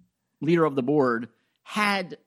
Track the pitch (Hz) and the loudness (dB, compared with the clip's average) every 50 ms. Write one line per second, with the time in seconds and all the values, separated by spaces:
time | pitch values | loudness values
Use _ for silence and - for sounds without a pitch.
0 | _ _ _ _ _ _ _ _ 143 151 170 165 160 147 135 135 123 135 151 151 | _ _ _ _ _ _ _ _ -2 0 2 2 2 2 0 -2 0 2 2 2
1 | 131 123 117 113 120 - _ _ _ _ _ _ _ - - 214 208 202 202 196 | 2 2 0 -2 -4 -8 _ _ _ _ _ _ _ -8 -4 -2 0 0 0 -2
2 | 185 156 - - _ | -4 -8 -12 -18 _